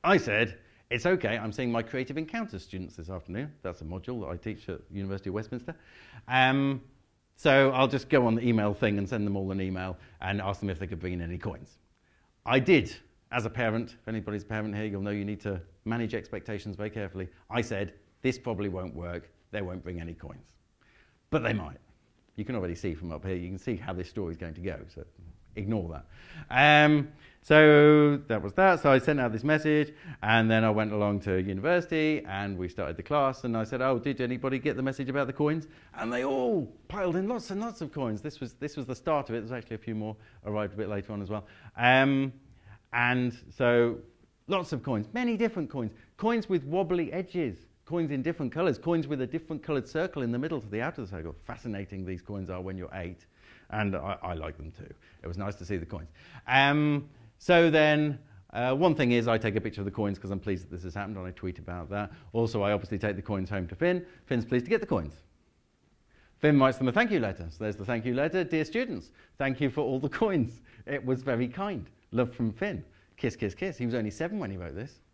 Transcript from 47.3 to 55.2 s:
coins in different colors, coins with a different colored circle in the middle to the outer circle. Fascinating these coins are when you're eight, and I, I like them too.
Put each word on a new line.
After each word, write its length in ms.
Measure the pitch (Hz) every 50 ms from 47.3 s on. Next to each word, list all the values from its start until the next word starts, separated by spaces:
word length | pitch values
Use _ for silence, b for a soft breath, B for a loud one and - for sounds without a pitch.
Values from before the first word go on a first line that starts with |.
| - 180 160 120 92 - - _ _ _ _
coins 260 | - 165 175 165 143
in 100 | 143 135
different 300 | 131 160 165 - 151 120
colors, 260 | - 151 180 180 127
coins 300 | - - 165 170 165 151
with 140 | 139 147 131
a 60 | 127
different 360 | 123 143 160 160 - 160 143 -
colored 240 | - 151 135 123
circle 340 | - - 160 170 185 - 147
in 100 | 127 117
the 80 | 117 123
middle 200 | 139 160 165 135
to 80 | 107
the 140 | 104 101 107
outer 240 | 120 151 165 - 117
circle. 300 | 90 98 85 80 82 76 - -
Fascinating 600 | - 107 - - 120 107 98 98 92 101 95 95
these 160 | 90 92 87
coins 280 | - - 104 101 95 87
are 120 | 92 92
when 160 | 92 95 95
you're 160 | 95 90 - -
eight, 320 | 95 85 87 90 - _ b b b b b b b b b
and 260 | - 107 107 101 95
I, 220 | 82 67 95 98 -
I 120 | - 90 87
like 240 | 80 78 80 78
them 140 | 76 76 78
too. 180 | - - - - - _ b b b b